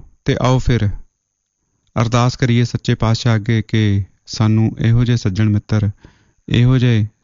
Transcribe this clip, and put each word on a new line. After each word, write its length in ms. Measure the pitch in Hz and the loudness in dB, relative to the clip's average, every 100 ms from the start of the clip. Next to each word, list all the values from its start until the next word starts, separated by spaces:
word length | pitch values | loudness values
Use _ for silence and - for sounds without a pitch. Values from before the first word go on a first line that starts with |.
| - _ - | -4 _ -4
ਤੇ 120 | - | -2
ਆਓ 180 | 123 127 | 0 0
ਫਿਰ 300 | - 120 104 - - _ _ _ _ _ _ _ _ - | 2 0 0 -4 -12 _ _ _ _ _ _ _ _ -4
ਅਰਦਾਸ 360 | 113 120 127 - | -2 0 0 0
ਕਰੀਏ 260 | 123 117 | 0 0
ਸੱਚੇ 320 | 120 - - 120 | 0 -2 -4 -2
ਪਾਤਸ਼ਾਹ 400 | 113 113 120 110 | -2 0 0 -2
ਅੱਗੇ 260 | 104 113 | 0 -2
ਕਿ 420 | - 113 107 98 95 _ - | -2 0 0 0 -4 _ -16
ਸਾਨੂੰ 500 | - 110 110 110 - | -2 0 2 0 0
ਇਹੋ 260 | 113 117 123 | 0 2 2
ਜਿਹੇ 120 | 120 | 0
ਸੱਜਣ 320 | 104 95 107 | -2 0 0
ਮਿੱਤਰ, 400 | 104 - 107 101 - - _ _ _ - | 0 -2 -2 -2 -4 -18 _ _ _ -4
ਇਹੋ 280 | 120 123 131 | 0 2 2
ਜਿਹੇ 300 | 123 113 104 - | 2 0 -2 -8